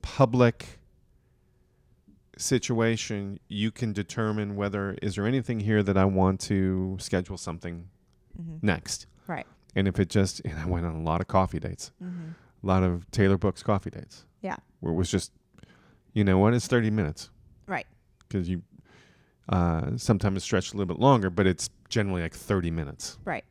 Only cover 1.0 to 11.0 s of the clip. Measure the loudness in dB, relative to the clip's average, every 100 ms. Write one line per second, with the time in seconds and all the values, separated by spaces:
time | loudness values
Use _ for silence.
1 | _ _ _ _ _ _ _ _ _ _
2 | _ _ _ -10 0 0 0 0 2 0
3 | -4 -6 -6 -10 _ -4 -4 -2 -6 -4
4 | -6 -4 -2 -2 -4 -2 -4 -2 -4 -4
5 | -6 -2 0 0 -2 -4 2 2 4 4
6 | 4 4 2 2 0 0 2 0 -2 -6
7 | -2 -4 -2 -10 -10 -10 -10 -12 -16 _
8 | _ _ _ -16 -14 -4 0 0 -2 -10
9 | -12 _ -10 -10 -10 _ _ 0 0 2
10 | 2 4 2 0 -8 -6 -2 -2 -2 -2